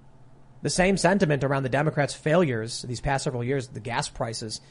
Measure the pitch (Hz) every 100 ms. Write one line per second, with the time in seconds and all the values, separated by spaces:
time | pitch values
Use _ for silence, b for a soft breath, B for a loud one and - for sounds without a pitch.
0 | - - - - - - 151 185 185 196
1 | 170 196 160 139 135 135 131 135 151 151
2 | 143 - 156 170 156 113 113 - 123 117
3 | 143 135 143 123 120 139 123 113 113 127
4 | 151 - 117 113 110 - B